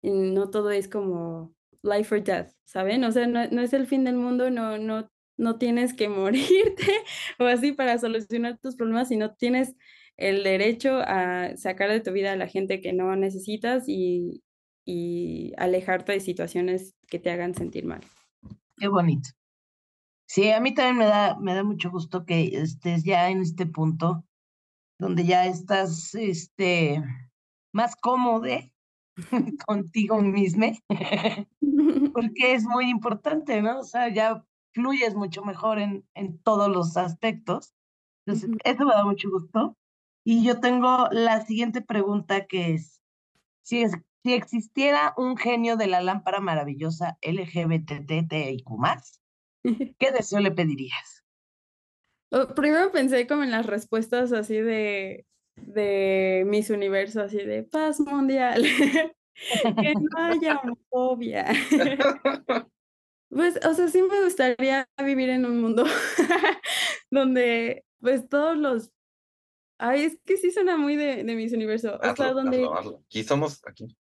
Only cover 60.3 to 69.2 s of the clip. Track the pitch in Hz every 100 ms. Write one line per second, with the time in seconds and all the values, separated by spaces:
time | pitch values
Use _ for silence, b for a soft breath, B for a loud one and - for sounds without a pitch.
60.3 | 339 320 285 254 240 _ 254 254 247 233
61.3 | 214 - 233 - 302 277 269 285 277 269
62.3 | 277 - 240 - _ _ _ _ _ _
63.3 | 262 339 349 - 320 349 359 370 403 381
64.3 | 370 254 240 262 262 254 - 277 262 254
65.3 | 254 247 240 226 220 311 - - - 311
66.3 | 339 403 349 B 698 B 571 _ 269 262
67.3 | 254 240 233 233 - _ _ 233 262 262
68.3 | 285 311 320 285 233 226 _ _ _